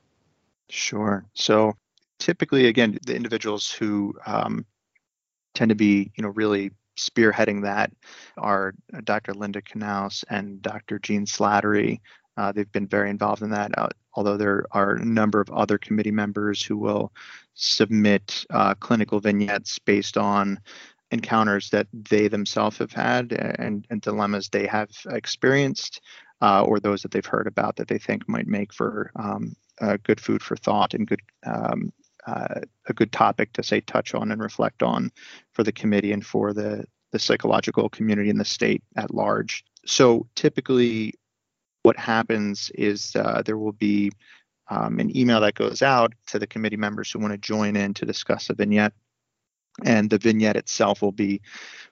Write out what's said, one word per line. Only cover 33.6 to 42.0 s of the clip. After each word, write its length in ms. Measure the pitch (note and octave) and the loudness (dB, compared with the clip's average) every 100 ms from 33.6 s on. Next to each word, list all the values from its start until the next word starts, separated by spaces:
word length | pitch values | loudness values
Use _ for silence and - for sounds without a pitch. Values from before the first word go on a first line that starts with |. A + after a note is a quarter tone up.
say, 180 | - G#2 | -2 -2
touch 340 | - A2 - | 0 -2 -2
on 160 | - G#2+ | -4 -4
and 120 | G#2+ | -4
reflect 400 | A2 - A2+ - | -6 -2 -4 0
on 280 | B1 - - - - - _ | 0 0 -4 -8 -20 -20 _
for 100 | - | -2
the 100 | G#2+ | -2
committee 400 | - A2 G2+ G2+ | 0 0 2 2
and 140 | G2+ G2+ | -2 -2
for 260 | A2 G#2 | -2 0
the, 320 | G#2 G#2 G#2+ - _ _ | -2 -4 -6 -10 _ _
the 60 | - | -4
psychological 720 | - A2 A2 G#2+ - A2+ A2+ | 0 0 2 2 2 0 -2
community 400 | - A2 G#2 G#2 | -2 0 0 0
in 80 | G#2 | 0
the 80 | |
state 380 | G#2 - A2 G#2+ - - | -2 -2 0 0 -4 -8
at 180 | G#2+ | -6
large. 500 | A2 G#2 G#2+ A2+ - - _ - | -2 0 -2 -4 -10 -14 _ -2
So 400 | - B2+ A#2 - | 6 6 6 0
typically 800 | - D3+ - - B2+ A#2+ A2 A2 - _ _ _ _ _ _ | -2 0 0 2 2 4 0 -4 -8 _ _ _ _ _ _
what 120 | - | 4
happens 760 | - | 4